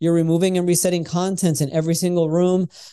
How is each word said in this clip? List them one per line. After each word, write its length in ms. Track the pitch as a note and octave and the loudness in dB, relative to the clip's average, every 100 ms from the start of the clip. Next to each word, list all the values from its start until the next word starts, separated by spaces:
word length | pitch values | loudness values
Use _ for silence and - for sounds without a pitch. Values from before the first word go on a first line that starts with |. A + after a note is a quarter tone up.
you're 120 | E3 | 0
removing 460 | E3+ D#3+ E3 F#3 F#3 | 2 2 2 2 0
and 80 | F3 | 0
resetting 380 | E3+ F#3 F3 | 0 0 -2
contents 560 | D#3+ F3 F#3 F#3+ F3 D3 | -2 -2 -2 0 0 0
in 100 | C#3+ | -2
every 240 | D#3+ D#3+ | -2 -2
single 340 | E3 F3+ F3 D#3+ | -2 0 0 0
room. 380 | E3 F3+ F#3 F3+ - - | 2 2 2 -2 -8 -20